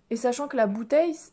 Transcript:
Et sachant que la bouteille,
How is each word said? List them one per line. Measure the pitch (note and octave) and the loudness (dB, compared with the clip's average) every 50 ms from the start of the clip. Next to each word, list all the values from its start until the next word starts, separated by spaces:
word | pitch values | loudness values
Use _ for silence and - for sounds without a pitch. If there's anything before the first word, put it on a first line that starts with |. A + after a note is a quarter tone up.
| _ - | _ -6
Et | A#3 | -4
sachant | A3+ B3 B3+ B3 C#4 C#4+ | -2 0 -2 -2 -2 -4
que | C#4+ - | -4 0
la | A#3+ A3 | 0 2
bouteille, | G3 G3+ A3+ A#3 A3+ C#4 D4+ E4+ F4 D#4 - - - | 2 0 -2 -2 2 2 4 4 2 0 -6 -10 -18